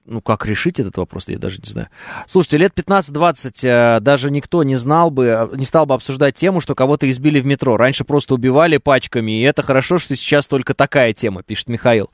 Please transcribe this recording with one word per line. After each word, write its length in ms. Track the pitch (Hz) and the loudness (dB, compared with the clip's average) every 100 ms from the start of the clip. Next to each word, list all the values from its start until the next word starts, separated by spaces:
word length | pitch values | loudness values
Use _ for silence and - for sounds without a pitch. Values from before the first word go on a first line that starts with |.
| - | -14
ну, 160 | 113 | -8
как 240 | - 110 104 | -4 -2 -2
решить 340 | 104 175 175 | -4 -2 -4
этот 180 | 101 92 | -6 -6
вопрос, 300 | 87 - - | -8 -8 -10
я 100 | - | -8
даже 220 | 98 98 | -8 -10
не 100 | - | -12
знаю. 200 | 104 - - - - - | -12 -12 -14 -18 -16 -2
Слушайте, 300 | 190 175 151 | 0 2 2
лет 160 | 190 | 2
пятнадцать-двадцать, 920 | - 175 196 147 147 175 151 131 - | 0 -2 0 0 0 0 0 -6 -4
э, 360 | 127 120 117 113 | 0 4 4 4
даже 300 | 107 139 139 | 2 2 0
никто 320 | 143 - 175 | -4 -2 0
не 120 | 143 131 | 0 0
знал 360 | 120 156 170 | 0 2 2
бы, 140 | 135 123 | 2 2
э, 240 | 110 113 135 | 2 -2 -6
не 100 | 135 | 0
стал 200 | 165 151 | 2 2
бы 80 | |
обсуждать 420 | 127 - 131 139 - | 0 -4 0 0 0
тему, 260 | 180 185 | 0 0
что 140 | - 139 | -2 0
кого-то 340 | 131 147 139 | 0 2 0
избили 300 | 127 143 151 | 0 0 2
в 60 | 131 | 2
метро. 320 | 139 135 107 | 0 0 2
Раньше 260 | 123 135 | 2 0
просто 300 | 127 143 - | -2 -2 0
убивали 440 | 131 123 131 165 147 | 0 2 4 4 2
пачками, 600 | - 131 - 123 110 110 | 2 0 0 -4 -2 0
и 40 | |
это 200 | 127 151 | 0 0
хорошо, 340 | 117 131 127 175 | 0 0 2 -2
что 180 | - 135 | -2 -6
сейчас 320 | - 147 - | 0 0 2
только 260 | 139 123 | -2 -2
такая 400 | 135 139 147 120 | -2 0 2 2
тема, 300 | 107 113 95 | 0 -4 -6
пишет 260 | - 107 - | -10 -10 -6
Михаил. 400 | 117 127 113 98 | -2 2 2 0